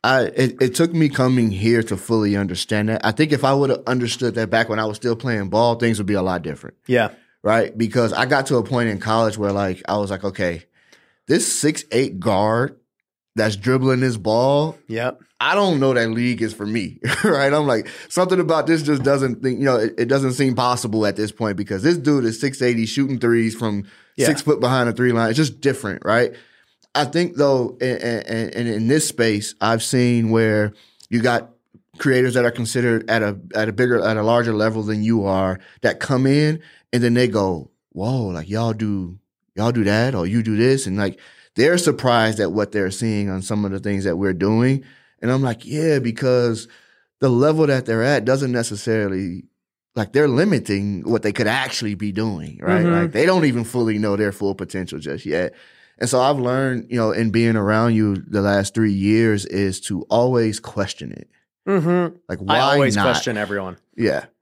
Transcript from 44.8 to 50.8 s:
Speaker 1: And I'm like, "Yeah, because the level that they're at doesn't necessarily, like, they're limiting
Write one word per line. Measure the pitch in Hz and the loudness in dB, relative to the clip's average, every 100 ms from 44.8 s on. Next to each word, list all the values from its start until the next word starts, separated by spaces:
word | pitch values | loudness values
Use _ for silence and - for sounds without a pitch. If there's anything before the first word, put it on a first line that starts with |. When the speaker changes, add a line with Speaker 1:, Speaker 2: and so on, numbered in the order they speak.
| - - _ _ | -6 -20 _ _
Speaker 1:
And | 113 | -2
I'm | 131 | 0
like, | 135 110 - | -2 -4 -8
"Yeah, | 151 160 143 | -2 0 0
because | 117 113 135 123 120 113 - - _ _ _ _ | -2 -2 2 2 2 -2 -8 -20 _ _ _ _
the | 131 | 2
level | 120 147 156 151 | 4 4 4 2
that | 131 117 | 2 0
they're | 113 | 0
at | 123 143 110 | 2 2 2
doesn't | 135 135 | 0 0
necessarily, | 123 113 101 - 110 101 95 95 90 - _ _ _ _ - | -2 -4 -6 -2 -2 -2 -4 -6 -10 -14 _ _ _ _ -6
like, | 107 | -2
they're | 139 147 | 2 2
limiting | 123 202 143 - 98 | 2 2 0 0 -2